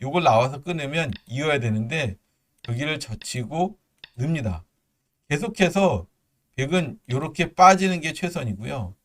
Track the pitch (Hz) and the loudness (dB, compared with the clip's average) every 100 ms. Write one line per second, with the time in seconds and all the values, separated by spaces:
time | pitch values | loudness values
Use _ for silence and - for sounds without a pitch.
0 | 131 170 160 113 131 135 175 165 139 165 | -4 2 4 4 2 -2 -8 -6 -4 -4
1 | 143 - - 127 156 143 117 107 113 160 | -4 -6 -8 -4 -2 0 0 -2 -2 -4
2 | 120 92 _ _ _ _ - 117 151 151 | -4 -8 _ _ _ _ -8 -6 -4 -6
3 | - - - 127 113 156 185 - _ _ | -8 -12 -8 -8 -6 -2 -4 -6 _ _
4 | - - 147 160 110 82 - _ _ _ | -16 -6 -2 -2 -2 -6 -10 _ _ _
5 | _ _ - 147 233 - 175 190 190 104 | _ _ -4 -4 -2 2 2 4 2 2
6 | - _ _ _ _ - 135 180 143 - | -6 _ _ _ _ -8 -2 0 -2 -8
7 | - 131 156 - 165 - 185 185 190 175 | -4 -4 -4 -2 -2 8 8 8 4 0
8 | 156 - 175 175 113 98 127 139 95 - | -4 -4 -6 -4 -6 -6 -8 -8 -8 -12